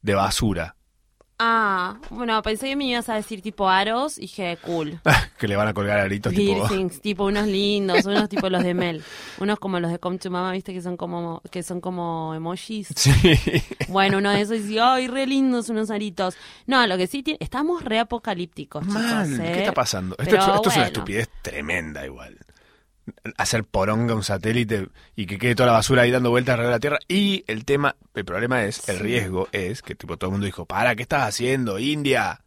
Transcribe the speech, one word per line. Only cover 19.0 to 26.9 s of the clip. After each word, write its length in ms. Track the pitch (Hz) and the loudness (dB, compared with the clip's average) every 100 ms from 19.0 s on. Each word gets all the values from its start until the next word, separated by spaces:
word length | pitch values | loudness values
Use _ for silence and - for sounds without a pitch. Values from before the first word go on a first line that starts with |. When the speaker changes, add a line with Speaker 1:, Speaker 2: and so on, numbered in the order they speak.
Speaker 1:
Mal, 320 | 233 226 180 131 | 0 0 0 -2
Speaker 2:
¿eh? 100 | 165 | -2
Speaker 1:
¿qué 60 | 175 | 0
está 140 | 196 | 0
pasando? 420 | - 120 98 92 92 | 0 0 -2 -6 -4
Esto, 120 | 143 202 | 4 6
Speaker 2:
Pero 60 | |
Speaker 1:
esto 100 | 196 196 | 6 4
es 40 | 214 | 4
una 40 | 202 | 2
Speaker 2:
bueno. 100 | 180 | 2
Speaker 1:
estupidez 440 | 120 87 101 110 - | -2 -4 -4 -4 -6
tremenda 640 | - 73 76 87 80 73 69 | -10 -8 -4 -4 -4 -10 -12
igual. 320 | 65 - - - _ _ _ _ _ - - 107 - | -14 -18 -20 -20 _ _ _ _ _ -18 -14 -14 -6
Hacer 280 | 107 117 104 | -2 -2 -2
poronga 500 | 101 95 107 117 113 | -2 0 2 2 0
un 80 | |
satélite 640 | 95 98 107 117 113 107 95 - - - | 0 -2 0 0 0 -2 -4 -12 -18 -10
y 80 | 92 | -6
que 120 | 101 | -2
quede 180 | 120 120 | 0 4
toda 120 | 127 | 6
la 60 | |
basura 300 | 113 104 127 | 6 6 6
ahí 80 | 120 | 6
dando 180 | 127 123 | 6 4
vueltas 240 | 123 123 | 2 2
alrededor 180 | 120 120 | 2 2
de 40 | 117 | 2
la 20 | |
Tierra. 200 | 147 | 0